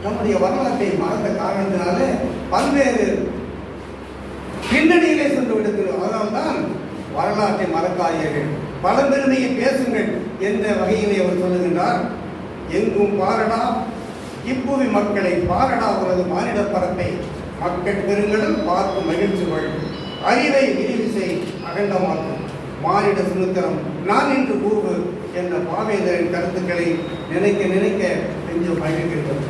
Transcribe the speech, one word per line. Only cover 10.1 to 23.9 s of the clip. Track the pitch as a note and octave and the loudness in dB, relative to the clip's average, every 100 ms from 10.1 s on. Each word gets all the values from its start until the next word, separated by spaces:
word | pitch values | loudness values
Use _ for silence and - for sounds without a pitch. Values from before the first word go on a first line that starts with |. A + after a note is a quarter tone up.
| - - - | -2 -6 -4
என்ற | G3 G3 G#3+ | -2 0 0
வகையிலே | G3 F#3+ G#3+ G3+ G3 | 0 2 2 2 2
அவர் | F3+ F3+ | 2 2
சொல்லுகின்றார். | F3+ F3+ F3+ E3+ F3+ F3+ - - - - - - - | 2 2 2 2 2 2 -2 -6 -10 -10 -10 -10 -4
"எங்கும் | F3 A3 G3+ G3+ G3+ | 0 2 2 2 2
பாரடா | F#3+ A3+ A3 A3+ A#3+ - - - - - - - - | 2 2 2 0 0 -2 -4 -8 -10 -10 -12 -10 -4
இப்புவி | B3+ B3+ C#4 B3 | -4 0 2 2
மக்களை, | G#3 G#3 G3+ F3+ | 2 2 0 0
பாரடா | F3 - - C4 A#3 G#3 F#3+ | 2 2 2 2 2 0 0
உனது | F#3 F3+ F3+ | 2 0 0
மானிட | F3+ A#3 G#3+ | 0 0 0
பரப்பை, | G3+ F#3 F3+ F3+ F3 F3+ F3 - - - | 0 0 0 -2 -2 -4 -6 -8 -10 -4
மக்கட் | F3+ F3 F#3+ G3+ G3+ | -4 -2 -2 -2 0
பெருங்கடல் | G3+ G#3 G#3+ G#3+ - F#3 | 0 2 2 2 0 2
பார்த்து | F#3 F#3+ F#3+ | 2 2 0
மகிழ்ச்சி | E3 F3+ G3+ F#3+ F3 | 0 0 0 0 0
கொள், | D#3 D3+ D3+ - - - - - | -2 -2 -4 -6 -8 -10 -6 2
அறிவை | B3 D4 C#4 B3+ | 2 4 4 4
விரிவு | F#3 - A3 G3+ G3+ | 2 0 0 0 0
செய் | F3+ E3+ - - | -2 -2 -4 -8
அகண்டமாக்கும், | - F3 G3+ F#3+ F#3 F3 - - - - - - | -6 -2 0 2 0 0 -4 -6 -8 -8 -10 -6
மானிட | E3+ G3 G#3 G3 F#3 | 0 2 4 2 2
சுதந்திரம் | F#3+ F#3 F#3 - D#3 - | 2 0 2 0 -2 -4